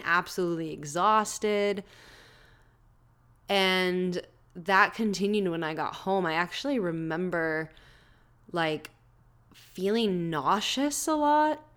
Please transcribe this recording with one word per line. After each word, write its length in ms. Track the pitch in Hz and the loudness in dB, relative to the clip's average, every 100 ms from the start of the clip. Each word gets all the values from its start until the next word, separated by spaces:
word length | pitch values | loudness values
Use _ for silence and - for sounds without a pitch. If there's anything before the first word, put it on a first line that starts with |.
| - | 2
absolutely 640 | 170 180 - 175 170 160 | 0 0 -2 -2 -2 -4
exhausted. 1120 | 151 147 160 202 220 208 - 214 208 202 202 - - - - - - - - _ _ _ _ _ _ _ _ - | -8 -6 0 4 4 2 -2 0 2 0 -2 -8 -20 -20 -20 -20 -20 -20 -20 _ _ _ _ _ _ _ _ -2
And 720 | 196 190 185 185 180 180 180 - _ _ 180 | 2 4 2 2 0 0 -2 -8 _ _ -10
that 380 | 170 190 196 | 2 4 4
continued 560 | - 220 180 202 208 185 | 2 -2 0 0 0 0
when 140 | 165 | -2
I 100 | 160 | -4
got 200 | 156 143 | -4 -6
home. 320 | - 190 190 175 | -6 -2 0 2
I 80 | |
actually 460 | 160 175 - 277 262 | 0 -2 -4 -2 -2
remember, 920 | 180 165 160 160 180 170 160 156 160 - - - - _ _ _ - | -2 -2 -4 -2 -2 -2 0 -2 -6 -12 -20 -20 -20 _ _ _ -8
like, 400 | 170 160 151 - _ _ _ _ _ _ | -2 -2 -2 -8 _ _ _ _ _ _
feeling 760 | - - - 190 226 220 180 170 | -20 -18 -6 0 2 2 0 -2
nauseous 800 | 156 135 196 - 254 285 285 - | -2 0 0 0 -2 -2 -2 -2
a 80 | 302 | 2
lot 440 | 294 302 302 302 - | 4 4 4 0 -8